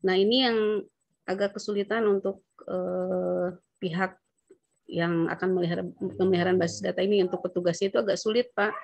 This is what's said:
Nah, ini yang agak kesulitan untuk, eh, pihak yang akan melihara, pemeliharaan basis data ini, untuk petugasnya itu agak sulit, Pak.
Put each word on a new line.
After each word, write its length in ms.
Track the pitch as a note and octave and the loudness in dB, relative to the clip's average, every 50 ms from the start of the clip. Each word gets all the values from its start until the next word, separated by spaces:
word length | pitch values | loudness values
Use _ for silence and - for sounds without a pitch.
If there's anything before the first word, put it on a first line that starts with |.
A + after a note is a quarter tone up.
| _ | _
Nah, 120 | F#3+ F#3 F#3+ | 2 2 4
ini 260 | G3 G#3 A#3 C4 C4 | 4 4 4 4 4
yang 140 | B3 A#3 A3 G#3+ G#3+ G#3+ G#3 - - _ _ _ _ _ _ _ | 2 2 2 2 0 0 -2 -4 -8 _ _ _ _ _ _ _
agak 320 | - F#3 F#3+ G3+ G3+ G3+ | -6 -4 -2 -2 -2 -4
kesulitan 480 | G#3+ - - G#3 G3+ G3+ G3+ G#3+ A3+ - | -6 -8 -4 -2 -2 -2 -2 -2 0 2
untuk, 400 | G#3 G3+ G3 G3 G3 G3 G3 _ _ _ _ - - | 2 2 2 0 -2 -6 -6 _ _ _ _ -12 -8
eh, 880 | - F#3 F3+ F#3 F3+ F#3 F#3 F#3 F#3 F#3 F3+ F3+ F3+ F3+ F3+ F3 F3+ F3 _ _ _ _ | -6 -4 -4 -2 -2 -4 -2 -2 -2 -2 -2 -2 -2 -2 -2 -4 -4 -8 _ _ _ _
pihak 400 | - F#3 D#3+ F3 F#3+ F#3 F#3 _ _ _ _ _ _ _ - _ _ _ _ _ _ | -6 -4 -2 -2 -2 -2 -4 _ _ _ _ _ _ _ -20 _ _ _ _ _ _
yang 400 | _ - E3+ E3+ E3+ E3+ E3 E3 | _ -4 -2 0 2 2 2 0
akan 220 | E3 - E3+ - F#3 F#3 | 0 -2 -2 0 0 0
melihara, 260 | F#3 F3 E3+ F3 E3+ F#3 F3 F3 _ - F#3+ F#3 - | 2 2 0 0 -2 -4 -6 -8 _ -8 -8 -2 0
pemeliharaan 400 | F#3 F#3+ F#3+ F3 F3 F3+ F#3 F#3 | 2 4 4 4 4 4 4 2
basis 240 | F3 E3+ E3+ - G3 | 2 0 -2 -4 -4
data 180 | F#3+ F3+ - | -4 -2 0
ini, 220 | F3+ G3 G#3 G3+ F#3 | 0 2 4 2 2
untuk 180 | F3+ F#3 F3+ | 2 0 -2
petugasnya 480 | F3+ F3+ F3+ - F3 F3 E3+ E3 - G3 | -4 -4 -4 0 0 0 0 0 0 0
itu 80 | G3 - | 2 0
agak 200 | A3+ G3+ - F3 | 2 2 0 -2
sulit, 320 | - A3 G#3+ A#3 B3 B3 _ | 0 0 0 0 0 -2 _
Pak. 160 | - G3+ G#3+ G#3+ - | -2 -2 0 -2 -4